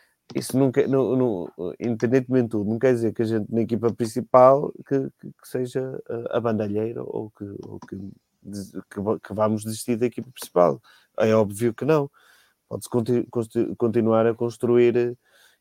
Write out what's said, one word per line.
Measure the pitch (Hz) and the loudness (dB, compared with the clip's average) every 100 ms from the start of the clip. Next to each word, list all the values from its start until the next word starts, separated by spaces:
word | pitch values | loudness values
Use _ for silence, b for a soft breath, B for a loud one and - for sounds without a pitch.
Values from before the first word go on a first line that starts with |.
| b b - | b b -10
Isso | 139 131 131 | -8 -2 2
nunca, | 135 127 131 | 2 2 2
não, | 135 107 131 | 2 2 2
não, | 127 92 80 - 87 - | 0 -2 -6 -10 -10 -6
independentemente | 113 113 117 131 123 127 113 | -6 -2 0 0 2 0 0
de | |
tudo, | 110 101 | -2 -2
não | 113 | 0
quer | 131 | 2
dizer | 120 113 | 2 0
que | 98 | -2
a | 113 | -2
gente | 113 101 | -2 -2
na | 113 | -2
equipa | 110 110 117 | -2 0 -2
principal | 110 113 123 - 127 127 139 - - - | -2 -4 -6 4 8 8 6 0 -8 -4
que, | 139 139 - | -4 -4 -10
que, | - | -18
que | - - | -18 -10
seja | 131 127 131 131 135 - 117 120 | -6 -6 -6 -8 -10 -10 -8 -4
a, | 120 | -2
a | |
bandalheira | 117 107 104 104 110 123 | -2 -2 -2 -2 -4 -6
ou | 127 113 110 | -8 -8 -8
que, | - 101 101 | -12 -14 -12
ou | 107 101 | -14 -16
que | - 98 98 - _ _ | -14 -14 -14 -18 _ _
des-, | - 101 95 92 - | -14 -12 -12 -14 -14
que | 101 | -6
va-, | 98 92 | -2 -4
que | - | -4
vamos | 101 107 107 110 | -2 0 0 -4
desistir | 110 - 113 | -8 -4 -2
da | 123 | -2
equipa | - 113 | -4 -14
principal. | - - 87 87 67 _ b b - | -14 -2 4 4 2 _ b b -2
É | 110 110 | 2 4
óbvio | 101 101 117 | 2 0 -4
que | 113 | -2
não. | 131 156 139 b b b b b - | 0 0 0 b b b b b -12
Pode-se | 113 - | -12 -4
conti-, | 120 113 120 - | -2 0 0 -2
consti-, | 120 113 117 - - | -6 -4 -2 -2 -2
continuar | 120 117 110 113 113 | 0 2 4 4 2
a | |
construir, | 113 120 - 120 120 120 117 | 0 -4 -2 2 6 6 4
eh, | 120 123 b b b b | 0 -4 b b b b